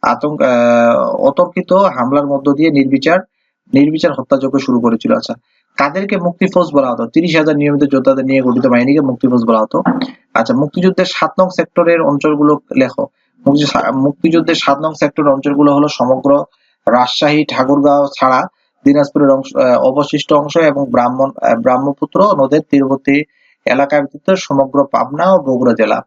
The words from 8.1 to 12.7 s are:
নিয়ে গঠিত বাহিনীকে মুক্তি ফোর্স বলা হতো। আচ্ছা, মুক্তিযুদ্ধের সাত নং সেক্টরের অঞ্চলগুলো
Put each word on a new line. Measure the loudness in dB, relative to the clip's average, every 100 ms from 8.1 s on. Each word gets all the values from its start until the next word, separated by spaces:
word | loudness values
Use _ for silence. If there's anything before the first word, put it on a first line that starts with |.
| 0 0
নিয়ে | 0
গঠিত | 0 0 2
বাহিনীকে | 0 2 0
মুক্তি | 0 -2 0
ফোর্স | 0
বলা | 0 0
হতো। | 0 -2 -2 -4 -6 -10 _
আচ্ছা, | -4 -2
মুক্তিযুদ্ধের | -2 -2 0 0 0 -4
সাত | -2 -4 0
নং | -2
সেক্টরের | -2 -4 0 2 2
অঞ্চলগুলো | 0 0 0 2 2 0 _